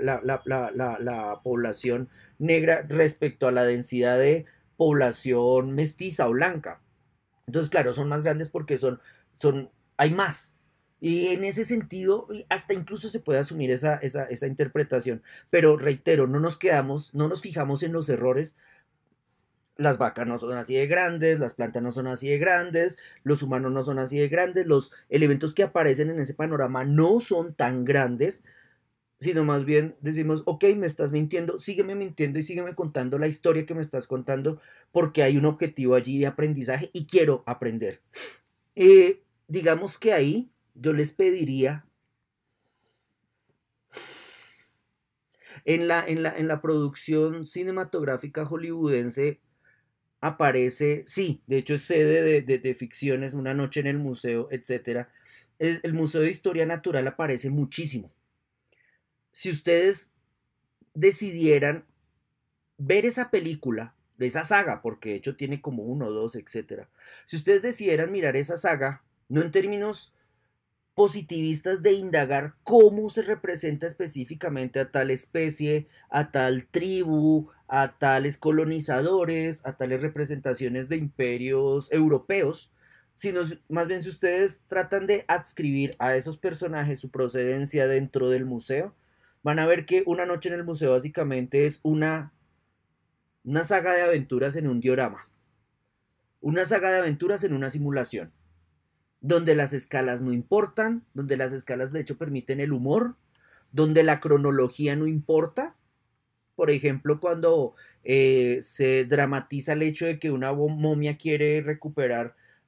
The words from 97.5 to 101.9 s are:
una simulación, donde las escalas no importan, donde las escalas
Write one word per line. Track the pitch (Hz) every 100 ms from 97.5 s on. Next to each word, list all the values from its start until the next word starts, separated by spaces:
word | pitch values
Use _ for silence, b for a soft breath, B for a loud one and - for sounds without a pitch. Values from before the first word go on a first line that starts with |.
una | 139 135
simulación, | 147 143 139 120 107 82 _ _ _ _ _ _ _ _ _
donde | 135 170 165 151
las | 139
escalas | 139 - 135 131 120
no | 127
importan, | 120 120 202 202 - 220 233 - -
donde | 139 131
las | 131
escalas | 135 - 123 131